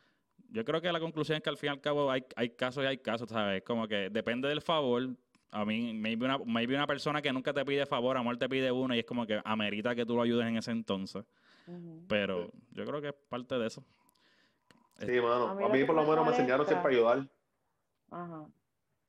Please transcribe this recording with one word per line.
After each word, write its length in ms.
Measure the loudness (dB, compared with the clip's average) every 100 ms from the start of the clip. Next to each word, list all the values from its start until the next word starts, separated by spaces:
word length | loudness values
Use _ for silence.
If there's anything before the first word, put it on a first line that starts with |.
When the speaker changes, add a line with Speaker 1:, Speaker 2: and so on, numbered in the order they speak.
| _ _ _ _ -10
Speaker 1:
yo 140 | -8
creo 160 | -2 -2
que 100 | 0
la 80 | -2
conclusión 360 | -2 -2 -2 -2
es 60 |
que 80 | -2
al 80 | -4
fin 80 | -4
y 20 |
al 80 | -2
cabo 280 | -2 2 2
hay, 140 | 0 -2
hay 140 | -4 -4
casos 320 | -2 -4 0
y 40 | -2
hay 100 | -2
casos, 300 | -4 -4 -2
¿sabes? 320 | -2 0 0
Como 240 | -2 -2 0
que 220 | -2 -2
depende 400 | -2 -2 -2 0
del 140 | -2
favor. 480 | 0 0 2 2 0 -6 _ _ _
A 160 | -4 -2
mí, 260 | -2 -2
maybe 320 | -4 -2 0
una, 140 | 0 0
maybe 360 | 0 0 2
una 120 | 0 0
persona 340 | 0 0 0
que 100 | 0
nunca 200 | -2 -2
te 100 | -2 0
pide 180 | 0
favor, 320 | 0 0 2 2
a 40 |
lo 40 |
mejor 140 | 0 0
te 100 | 0
pide 240 | 2 2
uno 220 | 2 0
y 60 | 0
es 40 |
como 220 | 0 -2 -2
que 160 | -2
amerita 500 | 0 0 0 -2 -2
que 120 | -2 0
tú 100 | 2
lo 60 |
ayudes 240 | 4 2 2
en 100 | -2
ese 140 | -2
entonces. 520 | -4 -2 -4 -4 -10 -14 _ _ -20 -16
Speaker 2:
Ujú. 360 | -16 -14 -14 -2
Speaker 1:
Pero 380 | 0 0 -2 -6
Speaker 3:
Sí. 120 | -10 -16
Speaker 1:
yo 120 | -10 -8
creo 160 | -6
que 60 | -8
es 60 | -10 -10
parte 280 | -10 -4 -2
de 80 | -2
eso. 180 | -6 -20 _ _ _ _ _ _ _ _ -20 _ -8
Speaker 3:
Sí, 100 | 0 2
Speaker 1:
Es- 60 |
Speaker 3:
mano. 260 | 4 2 0
Speaker 2:
A 60 |
mí 100 | 0
Speaker 3:
A 20 | 2
Speaker 2:
lo 60 |
Speaker 3:
mí 60 | 4
Speaker 2:
que 40 |
Speaker 3:
por 120 | 4 4
lo 60 |
Speaker 2:
me 60 | 4
Speaker 3:
menos 160 | 4
me 60 | 4
enseñaron 360 | 4 4 4 4
Speaker 2:
molesta 80 | 2
Speaker 3:
siempre 120 | 4
a 40 | 4 6
ayudar. 160 | 4 0 _ _ _ _ _ _ _ -16
Speaker 2:
Ajá. 360 | -12 -10 -12 -16 _ _ _ _ _